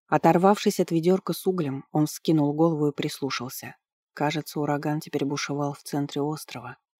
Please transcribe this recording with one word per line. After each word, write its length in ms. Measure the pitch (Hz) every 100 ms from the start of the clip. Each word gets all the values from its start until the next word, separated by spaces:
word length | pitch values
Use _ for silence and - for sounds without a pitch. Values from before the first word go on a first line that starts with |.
| -
Оторвавшись 720 | 151 165 170 190 208 214 -
от 100 | 175
ведерка 420 | 165 170 190 -
с 140 | 165 190
углем, 380 | 180 143 135 -
он 140 | 156 151
вскинул 460 | - - 156 143
голову 360 | 147 170 151 147
и 40 |
прислушался. 840 | 143 147 - 135 - 127 - 120 - _ _ _
Кажется, 480 | - 147 151 - 156
ураган 400 | 147 147 151 151
теперь 240 | - 143
бушевал 480 | 139 143 - 143 143
в 100 | 143
центре 380 | - 147 143 147
острова 560 | 143 156 - 123 123 - _